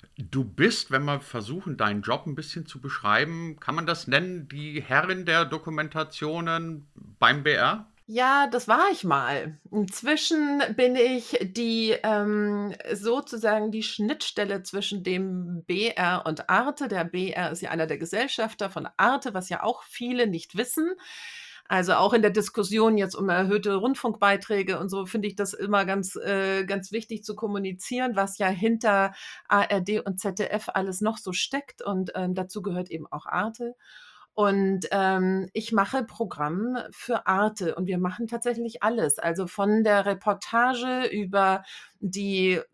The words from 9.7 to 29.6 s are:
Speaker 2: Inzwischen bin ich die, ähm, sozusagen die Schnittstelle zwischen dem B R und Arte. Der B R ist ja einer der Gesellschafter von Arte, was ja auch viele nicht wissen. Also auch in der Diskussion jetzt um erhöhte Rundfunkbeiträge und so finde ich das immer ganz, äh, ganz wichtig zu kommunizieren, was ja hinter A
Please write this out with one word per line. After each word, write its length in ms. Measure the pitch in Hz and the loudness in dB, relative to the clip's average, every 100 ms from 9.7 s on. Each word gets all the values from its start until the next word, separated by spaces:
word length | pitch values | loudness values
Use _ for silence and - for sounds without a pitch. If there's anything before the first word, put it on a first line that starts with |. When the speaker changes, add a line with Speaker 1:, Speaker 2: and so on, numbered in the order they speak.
Speaker 2:
Inzwischen 920 | 208 190 - 247 302 - 311 294 285 247 226 | -4 -2 -2 0 0 2 2 2 0 0 4
bin 220 | 247 254 | 4 6
ich 420 | 240 254 226 - | 4 2 -2 -2
die, 540 | 185 226 233 226 220 - | -2 -2 0 0 0 0
ähm, 720 | 220 208 208 208 208 208 208 190 - | 0 0 2 0 0 -2 -4 -8 -6
sozusagen 800 | 196 214 262 - 226 214 214 214 | -4 0 -2 -2 -2 2 2 0
die 100 | 220 | -4
Schnittstelle 800 | 214 - 214 302 - - 196 196 | -4 -2 -2 -2 -4 -4 -4 -4
zwischen 420 | 190 196 202 202 | -6 -6 -4 -4
dem 600 | 180 185 190 180 175 175 | -2 -2 -2 -4 -6 -6
B 240 | - 185 226 | -4 0 0
R 360 | - 175 180 160 | 0 0 0 -2
und 240 | 156 - | -4 0
Arte. 400 | 190 262 285 269 | 2 2 -2 -2
Der 160 | 190 180 | -2 -2
B 260 | 180 190 | -2 -2
R 200 | 180 175 | -2 -4
ist 100 | 165 | -4
ja 100 | - | -4
einer 160 | 165 160 | -2 -2
der 100 | 143 | -2
Gesellschafter 720 | 160 214 269 - 220 - 196 | -4 -2 -2 -2 -4 -4 -6
von 200 | 160 135 - | -6 -6 2
Arte, 360 | 214 269 269 | 4 2 -2
was 140 | 196 185 | -6 -4
ja 160 | 180 | -2
auch 200 | 220 240 | -2 -4
viele 440 | - - 240 247 226 | -10 -8 -2 2 2
nicht 300 | 165 - 185 | 0 -4 -4
wissen. 380 | 247 - 330 370 - - - - - - - | -2 -2 -2 -4 -12 -16 -16 -16 -18 -18 0
Also 240 | 190 180 | 2 4
auch 180 | 156 196 | 4 6
in 100 | 233 | 6
der 100 | 208 | 6
Diskussion 680 | 208 190 - 185 220 226 214 | 4 0 -2 0 4 6 4
jetzt 180 | 190 - | 2 0
um 140 | 190 | 2
erhöhte 440 | 180 190 208 202 196 | 2 4 2 2 2
Rundfunkbeiträge 1000 | 240 269 233 208 202 196 - 202 185 165 | 2 0 -2 2 4 4 2 0 0 -2
und 100 | 180 | -2
so 160 | 196 190 | -4 -2
finde 240 | 226 202 | -2 -2
ich 80 | 196 | -2
das 160 | 196 | -4
immer 320 | - 202 202 185 | -4 0 2 2
ganz, 320 | 196 190 - | 0 -2 -4
äh, 480 | 196 196 190 190 190 | -2 0 2 0 0
ganz 260 | 196 190 | -4 -4
wichtig 320 | 226 - 214 | -6 -6 -8
zu 140 | - 196 | -8 -6
kommunizieren, 800 | 214 202 190 185 - 247 254 202 | -4 -2 -4 -6 -4 -2 0 0
was 200 | 196 - | 0 0
ja 100 | 190 | 0
hinter 640 | 180 226 226 226 196 196 - - - - | 2 2 2 4 4 2 -2 -16 -16 2
A 140 | 202 | 2